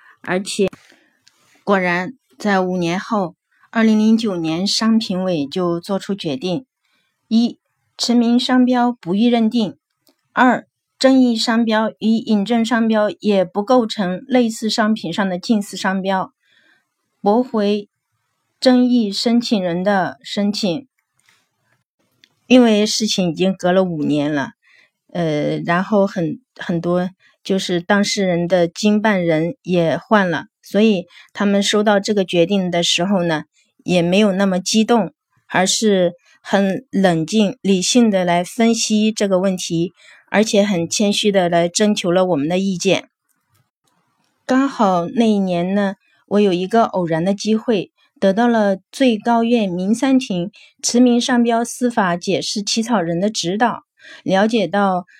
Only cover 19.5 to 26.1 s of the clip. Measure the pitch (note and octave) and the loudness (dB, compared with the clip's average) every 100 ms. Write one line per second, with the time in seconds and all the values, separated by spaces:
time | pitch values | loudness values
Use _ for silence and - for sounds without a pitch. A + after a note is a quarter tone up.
19.5 | G#3+ F3+ E3+ F#3 G3 D#3 - - - G3+ | -2 -2 -2 0 0 0 -6 -10 -4 -2
20.5 | G#3 G3 D#3 - _ _ _ _ _ _ | -2 -4 -4 -8 _ _ _ _ _ _
21.5 | _ _ _ _ _ _ _ - _ - | _ _ _ _ _ _ _ -20 _ 4
22.5 | B3+ A#3 G#3 G#3+ - A3 - F3+ D3+ F#3 | 6 6 4 0 -2 -4 -2 -2 0 -2
23.5 | F#3 F3+ F#3 F#3 D#3+ C#3+ D3 D3 D3 C3 | -2 0 2 0 -2 -2 -2 -2 -4 -6
24.5 | - _ _ _ _ _ F3+ E3 D3+ D3 | -10 _ _ _ _ _ -6 -2 -2 -2
25.5 | D#3 D#3 F3 F#3+ G#3+ G3 | -4 -2 -2 0 0 0